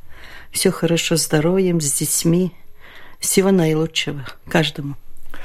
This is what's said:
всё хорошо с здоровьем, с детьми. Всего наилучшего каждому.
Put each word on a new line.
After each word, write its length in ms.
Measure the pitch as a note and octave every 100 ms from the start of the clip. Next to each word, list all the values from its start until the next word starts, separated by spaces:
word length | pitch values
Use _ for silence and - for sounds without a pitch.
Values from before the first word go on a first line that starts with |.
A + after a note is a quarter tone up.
| - - - - -
всё 200 | - F#3+
хорошо 460 | - E3 E3 - E3
с 60 |
здоровьем, 580 | - D#3 E3 F#3+ F3+ E3+
с 100 | C#3+
детьми. 580 | - D3+ - E3+ F3 F#3 - - - - - - -
Всего 320 | - G3 F#3+
наилучшего 760 | F#3+ D#3+ D#3 D#3+ - D3+ C#3+ B2 - -
каждому. 460 | E3 D3+ - C#3+ - - - - -